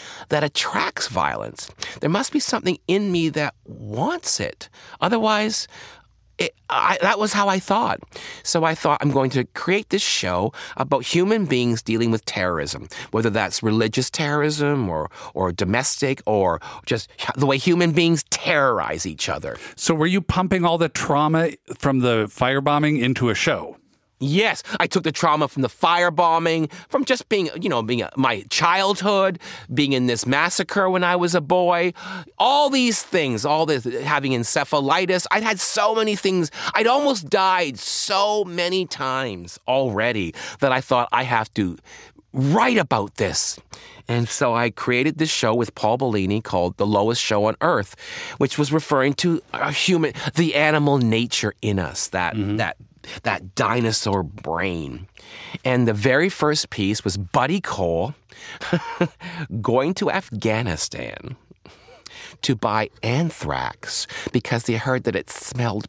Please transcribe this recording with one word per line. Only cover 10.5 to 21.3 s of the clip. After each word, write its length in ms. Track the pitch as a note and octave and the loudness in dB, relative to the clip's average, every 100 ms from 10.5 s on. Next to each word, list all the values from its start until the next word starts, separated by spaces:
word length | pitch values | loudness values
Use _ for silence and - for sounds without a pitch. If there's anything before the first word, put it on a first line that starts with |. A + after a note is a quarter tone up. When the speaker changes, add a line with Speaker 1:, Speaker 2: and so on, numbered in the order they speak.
| - - - | -4 -8 -6
Speaker 1:
about 260 | C3+ C3+ | 0 0
human 420 | B2 E3+ F#3+ A3 D#3+ | 2 2 4 2 2
beings 360 | B2+ A#2+ A2+ | 2 2 0
dealing 300 | - A2+ A#2 | 0 2 2
with 120 | A2+ - | 0 -2
terrorism, 600 | - F2+ E2 D2 D2 - - - | -2 0 -2 -4 -8 -12 -16 -4
whether 180 | A2 A2+ | 0 2
that's 340 | G#2+ F#2 - | 2 0 0
religious 460 | A2+ A2 A2+ C3 B2+ | 0 2 2 0 -2
terrorism 800 | - D3 D3 D3+ D3+ C#3+ C#3+ G2 | -2 -2 0 0 0 0 0 0
or, 200 | D#2 D2+ - - | -2 -6 -10 -10
or 180 | - F#2 | -2 -2
domestic 720 | F2 F#2 A#2 C3+ - C3+ C3+ - | 0 0 2 0 0 -2 -2 0
or 360 | G#2+ F#2 E2 - - - | 2 2 0 -6 -12 -4
just 240 | A#2+ - - | -4 -4 -8
h-, 160 | - C3 | -6 0
the 100 | C#3 | 2
way 120 | C3+ | 2
human 340 | F#3 E3+ E3+ | 2 4 4
beings 320 | D#3 E3+ D#3 - | 4 4 2 0
terrorize 760 | - F3+ D#3 C3+ G#2 B1+ D#2+ F2+ | -4 0 2 2 2 -2 -4 -6
each 220 | D2+ - | -6 -4
other." 300 | C#2+ C#2 A1+ - - | -4 -6 -10 -14 -4
Speaker 2:
So 180 | - | 0
were 140 | D#3+ E3 | 2 2
you 140 | F#3+ | 2
pumping 420 | - F3+ F#3 F#3 E3+ | 2 0 2 2 4
all 120 | E3 | 4
the 120 | E3 | 2
trauma 640 | - - C#3+ D3+ | 0 0 2 4